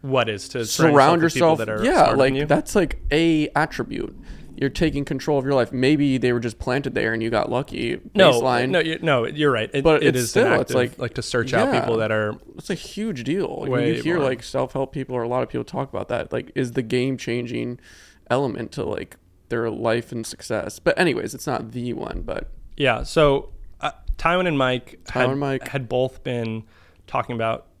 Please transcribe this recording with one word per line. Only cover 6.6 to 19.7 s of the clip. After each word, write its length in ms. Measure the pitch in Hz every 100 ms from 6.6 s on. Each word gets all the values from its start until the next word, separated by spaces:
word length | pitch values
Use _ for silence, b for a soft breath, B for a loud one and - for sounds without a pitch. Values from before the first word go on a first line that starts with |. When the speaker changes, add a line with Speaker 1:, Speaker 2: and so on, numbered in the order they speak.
Speaker 2:
planted 340 | - 127 139
there 180 | - 110
and 80 | 113
you 80 | 113
got 200 | 113 -
lucky. 480 | 120 139 - 120 - -
Speaker 1:
No, 180 | 208 185 120
Speaker 2:
Baseline. 280 | 131 123 127
Speaker 1:
no, 100 | 180
you, 180 | 160 160
no, 240 | 165 131 117
you're 240 | 143 147
right. 200 | 117 113
It, 100 | 139
Speaker 2:
But 200 | 151 156
Speaker 1:
it 40 | 147
Speaker 2:
it's 100 | 127
Speaker 1:
is 40 |
an 40 | 117
Speaker 2:
still, 180 | 196 277
Speaker 1:
act 80 | -
Speaker 2:
it's 100 | 135
Speaker 1:
of, 40 | 135
Speaker 2:
like, 220 | 123 -
Speaker 1:
like, 160 | 120
to 80 | -
search 320 | - 123 131
out 180 | 120 269
Speaker 2:
yeah. 80 | 190
Speaker 1:
people 160 | - 113
that 160 | 110
are 220 | 110 107 - - -
Speaker 2:
It's 120 | -
a 40 |
huge 500 | 180 - - 220 147
deal. 360 | 117 180 175 -
When 80 | 135
Speaker 1:
way 260 | 123 - -
Speaker 2:
you 60 |
hear, 140 | 147 175
Speaker 1:
more. 100 | 135
Speaker 2:
like, 160 | 127
self-help 480 | - 135 131 139 135
people 240 | 143 131 127
or 60 |
a 60 | 117
lot 140 | 123
of 60 | 123
people 160 | 123
talk 240 | 117 135 139
about 200 | 98 -
that, 220 | - -
like, 200 | - -
is 180 | - 127
the 100 | 120
game-changing 960 | 113 123 131 131 - 120 120 120 120 123 b b b b _
element 400 | 123 139 - 117
to, 120 | -
like, 320 | - 90 - - _ _ _
their 220 | 117 117